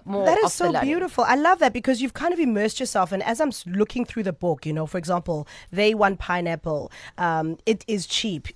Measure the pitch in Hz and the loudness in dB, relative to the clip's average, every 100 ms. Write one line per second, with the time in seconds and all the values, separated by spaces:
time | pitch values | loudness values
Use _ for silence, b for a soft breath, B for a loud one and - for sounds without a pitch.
0 | 196 202 196 381 427 - 349 294 269 339 | -6 2 4 4 2 2 0 0 0 -2
1 | 359 - 233 262 320 370 269 233 262 233 | -2 0 2 4 4 4 2 2 -2 0
2 | 254 - 320 349 277 208 214 - 254 202 | -2 -2 -2 0 0 2 0 -2 -2 0
3 | 175 196 226 233 294 - 175 190 214 247 | 0 0 -2 0 0 -2 -2 0 0 -2
4 | 240 226 190 165 175 147 156 156 156 180 | -4 -4 -4 -2 -2 -2 -2 -4 -4 -4
5 | 160 175 175 151 147 B B 180 214 220 | -2 -2 -2 -4 -6 B B 2 2 4
6 | 202 196 - 180 170 165 170 151 - B | 2 2 -2 -2 -2 -4 -4 -4 -6 B
7 | B B 175 160 160 165 - 214 - 208 | B B 0 2 -2 -2 0 0 0 -4
8 | - - 226 156 - | -2 -4 -2 -4 -6